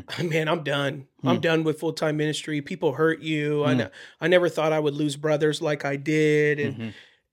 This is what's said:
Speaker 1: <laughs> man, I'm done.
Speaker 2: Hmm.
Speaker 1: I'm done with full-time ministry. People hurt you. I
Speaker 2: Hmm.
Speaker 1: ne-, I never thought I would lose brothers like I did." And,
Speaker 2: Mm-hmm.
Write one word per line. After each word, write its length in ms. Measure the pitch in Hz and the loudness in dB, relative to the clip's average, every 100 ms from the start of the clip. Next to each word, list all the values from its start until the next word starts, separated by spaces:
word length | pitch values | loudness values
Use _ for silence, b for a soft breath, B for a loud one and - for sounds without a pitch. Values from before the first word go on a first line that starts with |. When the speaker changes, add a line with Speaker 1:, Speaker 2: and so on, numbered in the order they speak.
| - | -4
Speaker 1:
<laughs> 160 | 123 170 | -6 -2
man, 200 | 160 156 | 0 0
I'm 140 | 170 | -2
done. 460 | 143 143 139 143 - _ | -2 -2 -4 -6 -14 _
Speaker 2:
Hmm. 60 | 151 | 0
Speaker 1:
I'm 120 | 175 | 2
done 240 | 165 160 | 2 2
with 160 | 156 151 | 0 -2
full-time 360 | 165 156 156 151 | -4 -2 -2 0
ministry. 440 | 151 147 - 151 | -2 -4 -4 -6
People 300 | 143 185 160 | -6 -2 -2
hurt 280 | 127 160 160 | 2 0 0
you. 440 | 156 151 147 147 | -2 -2 0 0
I 80 | 147 | 2
Speaker 2:
Hmm. 60 | 127 | 0
Speaker 1:
ne-, 100 | - B B B | -2 B B B
I 80 | 160 | 4
never 200 | 180 175 | 4 4
thought 240 | 165 156 | 2 0
I 60 | 156 | 2
would 160 | 151 | 0
lose 220 | 143 151 139 | 0 -2 -2
brothers 440 | 151 147 151 147 | 0 2 2 0
like 220 | 156 151 | -2 -2
I 100 | 143 143 | -4 -4
did." 640 | 143 156 156 151 151 147 | 0 2 4 4 2 0
And, 140 | 143 | -2
Speaker 2:
Mm-hmm. 140 | 110 113 B B B B | -4 -10 B B B B